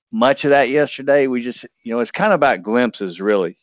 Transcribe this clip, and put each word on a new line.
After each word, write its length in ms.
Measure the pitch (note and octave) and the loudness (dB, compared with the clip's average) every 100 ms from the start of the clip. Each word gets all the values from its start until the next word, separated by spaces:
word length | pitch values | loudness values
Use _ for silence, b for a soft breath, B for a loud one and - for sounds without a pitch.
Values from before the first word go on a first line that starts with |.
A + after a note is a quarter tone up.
| _ | _
much 340 | A2 B2 C#3 D3 | 0 2 2 2
of 60 | |
that 180 | C#3+ B2 | 2 4
yesterday. 580 | C#3+ D3 - C3+ C#3+ C3+ | 2 0 -2 0 2 2
We 140 | B2 | -2
just, 240 | A#2+ A#2+ - _ | -6 -10 -14 _
you 100 | A#2 | -6
know, 60 | A#2 | -4
it's 120 | A#2 | -4
kinda 240 | - G#3+ F3+ | -2 0 2
about 280 | C#3 F#2+ | 2 0
glimpses, 560 | F#2+ A#2 B2 - G2 E2 | 0 0 0 -2 -8 -4
really. 360 | G2 G#2 E2+ - | 0 0 0 -6